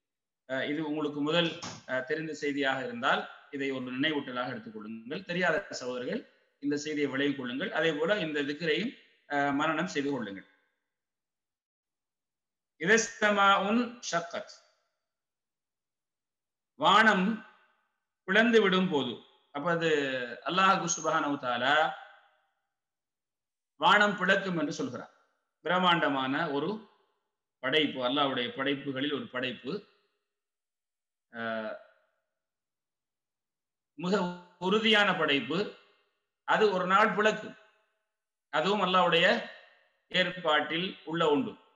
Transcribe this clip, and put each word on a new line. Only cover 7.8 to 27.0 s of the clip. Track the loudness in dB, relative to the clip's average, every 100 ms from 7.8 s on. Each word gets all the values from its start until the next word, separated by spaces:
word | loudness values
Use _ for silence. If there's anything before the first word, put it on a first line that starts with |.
| 0
போல | 0 0 0
இந்த | 0 -4
திக்ரையும், | -4 -4 -2 0 -2 -8 _ _ _
ஆஹ், | -2 0
மனனம் | 0 0 0 -2
செய்து | -2 -2
கொள்ளுங்கள். | -4 -6 -10 -16 _ _ _ _ _ _ _ _ _ _ _ _ _ _ _ _ _ _ _ _ _ _ _
இதஸ்தமாஉன் | 2 2 2 -2 0 4 6 4 4 0 -2 -6
ஷக்கத், | -4 -4 -4 -10 -12 -18 _ _ _ _ _ _ _ _ _ _ _ _ _ _ _ _ _ _ _ _ _ _
வானம் | 6 8 6 6 2 -2 -8 _ _ _ _ _ _ _
பிளந்து | 0 4 6 6
விடும் | 6 4 2
போது, | 0 -2 -6 -14 _ _
அப்ப | -8 -2
அது | 0 2 0 0 -4 -6 -8 -4
அல்லாஹ் | 2 4 4 0
சுப்ஹானஹு | -2 0 0 0
வ | -2
தஆலா | -2 0 2 4 2 -2 -14 -20 _ _ _ _ _ _ _ _ _ _ _ _ _ _ _ _
வானம் | 4 6 6 2
பிளக்கும் | 2 2 2 -2
என்று | -4
சொல்கிறார். | -4 -6 -8 -14 _ _ _ _ _
பிரம்மாண்டமான | -2 2 4 4 2 0 0 -2 -2
ஒரு | -2 -4 -6 -10 _